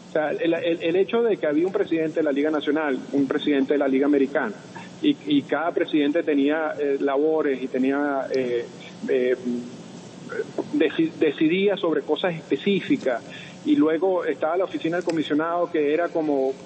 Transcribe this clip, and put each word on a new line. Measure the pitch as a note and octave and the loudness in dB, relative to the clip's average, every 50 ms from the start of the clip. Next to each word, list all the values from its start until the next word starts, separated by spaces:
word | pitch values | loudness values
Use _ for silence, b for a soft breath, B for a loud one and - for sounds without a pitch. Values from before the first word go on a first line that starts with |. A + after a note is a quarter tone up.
| - - | -12 -2
O | |
sea, | - D#3 D3+ D3 | -2 0 0 0
el, | D3 - E3+ E3 E3 | -2 0 0 0 0
el, | E3 E3 E3+ E3 E3+ | 0 2 0 0 0
el | F3 E3 E3+ | 0 0 2
hecho | F#3+ G3 - A#3 A#3 | 2 2 2 2 2
de | A#3+ A3+ F#3 | 2 2 2
que | D#3+ E3 | 2 0
había | D3+ D3 D#3 F3 | 0 2 2 2
un | F#3+ | 2
presidente | F#3+ G3+ F#3 - D#3+ D#3+ D#3+ D#3+ D#3 | 0 0 0 0 0 0 0 0 0
de | E3+ D#3 | 0 0
la | D3 | 2
Liga | C3+ C#3 D3 D#3 | 2 2 2 2
Nacional, | D#3 C#3+ C#3+ D#3 D3 D#3+ D#3 C#3+ C3 A#2+ - - | 0 0 0 0 0 0 0 0 -2 -2 -4 -2
un | C3+ C#3+ C#3 C3 | 0 0 2 2
presidente | - D3 - D3+ C#3+ C3+ C3 C3+ D3 | 0 0 0 2 2 2 2 2 2
de | C#3+ | 2
la | C#3+ | 2
Liga | C3+ C3+ C3+ C#3+ | 2 2 2 4
Americana, | D3 D3 C#3 C3+ B2 - D#3 B2+ G#2+ G2+ - - - B B B B B - | 4 4 4 2 2 0 -2 -2 -2 -6 -10 -14 -16 B B B B B -2
y, | - D3 C#3 - - | 0 0 0 0 0
y | D3+ D3 C#3 | 2 2 2
cada | C3 - D3+ C#3+ D#3+ F3 | 2 2 -2 0 0 0
presidente | E3+ - - - - D3+ C#3+ D3 D3 E3+ E3 | 0 0 -2 2 2 2 2 2 2 0 0
tenía, | D#3+ D3 C#3 C#3 C#3+ D3+ D#3+ D#3 D#3 D#3 D3+ | 2 2 2 2 2 2 0 0 -2 -2 -2
eh, | D3 C#3+ C#3 C#3 | -2 0 0 0
labores | C#3+ C#3 C3+ C#3 D3+ D#3+ D#3 D#3 D3+ D3 C3 B2+ | 0 0 2 2 2 2 2 2 2 0 0 -2
y | B2+ A#2+ | -4 -4
tenía, | - B2+ C3 C3+ C#3 C#3+ D3 D3 C#3 C3+ - - - | -2 0 2 2 2 0 0 0 0 -2 -2 -2 -2
eh, | C3 B2+ A#2+ A#2+ A#2 A#2 - - B B B B - - B2 | -2 0 0 -2 -2 -4 -6 -12 B B B B -10 -2 0
eh, | C#3 B2+ B2 B2+ B2 B2 - B2 A#2+ A#2+ A#2+ B2 - - - - - - - - - - - - - - - - - - - - D4+ | 2 2 4 2 0 0 -2 -4 -4 -4 -6 -10 -14 -16 -16 -16 -16 -16 -16 -16 -18 -16 -14 -10 -8 -8 -8 -6 -6 -8 -6 -2 0
deci-, | D4 D#3+ C#3+ - - D#3+ D3+ - - | 2 2 2 2 0 0 0 2 0
decidía | D#3+ D3+ C#3 - D#3+ D#3 F3 F#3+ G3 G#3 F#3 | 0 0 2 2 2 2 2 4 2 2 0
sobre | - - E3 D3+ C#3+ | 0 0 0 0 0
cosas | - - D3+ - - F3+ E3 | 0 -2 -2 0 0 -2 -2
específicas, | D#3 - - D3 C3+ - G3+ G3+ F3+ - - D3 A2 - C3 A#2+ A2 - B B B B B B B - | -4 -2 -2 -2 0 2 0 0 0 2 0 0 0 0 -2 -2 -2 -6 B B B B B B B 0
y | - D3 | 2 4
luego | C#3+ D3 D#3 D#3+ D3+ F3+ F#3+ F#3 F3 D3+ | 4 4 4 4 2 2 2 0 0 0
estaba | D#3+ C3+ - D#3+ D#3 E3+ | -2 -2 -2 -2 0 0
la | F#3+ | 0
oficina | F#3 - - D3 - D#3+ E3+ | -2 -2 -4 -4 -4 -2 -2
del | F3+ F3 | -2 -2
comisionado, | F3 E3 D#3 C3+ - D3 D3+ D#3+ E3+ E3+ F3 F3 E3+ | 0 -2 -2 0 0 0 0 0 0 0 0 0 0
que | E3+ D#3 D3 C#3+ | 0 0 2 2
era | D#3 E3+ F3 E3 | 2 2 0 0
como | - E3+ D#3 D3+ C#3+ C3+ C3 C3+ C3+ - - | 0 -2 0 0 2 2 2 0 -2 -4 -2